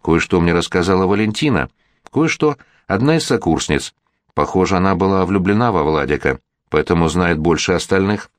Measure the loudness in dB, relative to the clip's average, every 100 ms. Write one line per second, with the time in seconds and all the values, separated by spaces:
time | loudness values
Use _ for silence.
0 | 2 0 2 2 2 0 0 -2 0 0
1 | 2 0 -2 -2 -2 0 -4 _ _ _
2 | -6 -2 -2 0 -2 -4 _ _ -4 0
3 | 2 0 0 -2 0 -2 0 -4 -4 _
4 | _ _ _ -4 -2 0 0 0 0 0
5 | 0 0 0 0 2 0 0 0 0 0
6 | 0 -2 -2 -4 _ _ _ -4 0 0
7 | 2 0 0 0 0 0 0 -2 0 0
8 | 0 -2 -8